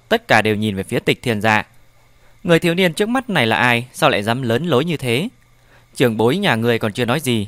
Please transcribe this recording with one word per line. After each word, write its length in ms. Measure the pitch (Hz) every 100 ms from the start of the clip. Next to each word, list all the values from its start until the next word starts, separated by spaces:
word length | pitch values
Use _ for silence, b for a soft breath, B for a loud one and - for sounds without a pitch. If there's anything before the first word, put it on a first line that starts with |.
| -
tất 180 | - -
cả 140 | 120
đều 140 | 104 104
nhìn 200 | 107 95
về 80 |
phía 160 | 95 120
Tịch 220 | - 139
Thiên 200 | 127 107
Dạ. 220 | 110 107 - - - _ _ b b b
Người 160 | 180 165
thiếu 140 | 170
niên 200 | 175 185
trước 160 | 151 208
mắt 200 | 262 254
này 180 | 180 113
là 100 | 110
ai, 300 | 123 120 123
sao 160 | - 151
lại 140 | 101
dám 180 | 104 120
lớn 240 | 127 117 175
lối 200 | 127 165
như 120 | 151
thế? 320 | 127 117 214 _ _ b b b b -
Trưởng 220 | 127 110
bối 200 | 113 170
nhà 180 | 196 113
người 240 | 120 113
còn 140 | 113
chưa 120 | 101 117
nói 140 | 143
gì, 280 | 131 117